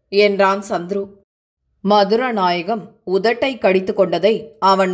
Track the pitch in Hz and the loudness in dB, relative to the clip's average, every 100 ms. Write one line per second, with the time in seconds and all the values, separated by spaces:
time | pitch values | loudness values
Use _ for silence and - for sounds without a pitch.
0 | _ 196 208 202 190 202 - 180 175 196 | _ 2 2 2 0 0 -4 -6 -4 -8
1 | 196 - _ _ _ _ _ _ 190 208 | -8 -14 _ _ _ _ _ _ 2 2
2 | 196 226 254 214 180 175 170 226 - _ | 4 0 0 -2 -2 -2 -4 -6 -8 _
3 | 180 190 220 233 277 233 202 190 190 202 | -4 0 0 0 -4 -2 0 0 0 0
4 | 175 170 196 214 - - 190 196 185 | 0 0 0 0 -6 -2 2 2 0